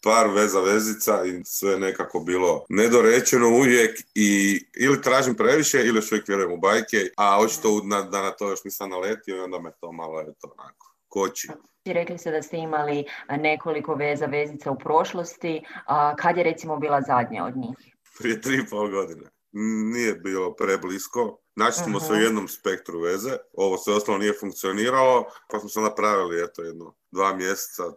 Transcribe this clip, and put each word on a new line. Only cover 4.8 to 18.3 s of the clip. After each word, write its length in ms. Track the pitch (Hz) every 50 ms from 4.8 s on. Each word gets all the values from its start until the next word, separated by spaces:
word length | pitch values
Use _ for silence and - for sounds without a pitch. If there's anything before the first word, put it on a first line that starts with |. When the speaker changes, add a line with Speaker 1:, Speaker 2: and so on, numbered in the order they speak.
Speaker 1:
ili 220 | 123 135 139 135 -
tražim 320 | 131 127 135 131 127 120
previše 440 | - 113 - 135 156 151 - - 135 120
ili 120 | 117 117 110
još 140 | 107 - 110
uvijek 160 | 104 - -
vjerujem 240 | 98 98 95 87 87
u 40 |
bajke, 400 | 85 85 95 104 110 110 - - 107 98 90 -
a 240 | - 104 101 98 101
očito 280 | 110 110 110 - - 113
u-, 140 | 107 104 98
na-, 180 | 98 104 101 95
da 200 | 95 95 101 95
na 80 | 98
to 200 | 95 - 101 101
još 140 | 95 92 -
nisam 260 | 98 - - 101 98
naletio 460 | 92 92 92 101 110 107 _ - 95
i 40 | 92
onda 200 | 92 92 92 87
me 120 | 85 82 78 _
to 120 | - 85 82
malo, 280 | 82 82 80 80 78
eto, 340 | 78 76 73 _ - 71 - -
onako, 360 | 71 69 - _ _ _ _ _ _ _
koči. 400 | - 101 95 95 - - - - - - _ _ _ _ _
Speaker 2:
I 80 | 190 180
rekli 260 | 170 170 170 175 170
ste 120 | - 175
da 120 | 156 156 151
ste 140 | - -
imali, 480 | 170 160 160 156 151 147 147 147 143 143 143 - - -
a, 100 | _ 139
nekoliko 580 | 143 151 156 151 151 - 165 156 151 143 160 156
veza, 320 | 139 147 147 147 143 151
vezica 440 | 139 139 147 147 147 147 143 - 143
u 80 | 135 135
prošlosti, 840 | - 151 151 160 175 165 - 185 170 170 - _ - 170 160 156 - - - - -
a 300 | - 147 151 147 147 147
kad 200 | 147 - 175 170
je, 80 | 175 170
recimo, 320 | 160 160 160 - 160 156
bila 240 | 143 147 151 143 139 135
zadnja 420 | - 135 123 120 113 110 104 87
od 120 | - 123
njih? 380 | 131 127 117 131 - _ _ _ _ _ _ _ -
Speaker 1:
Prije 220 | 113 117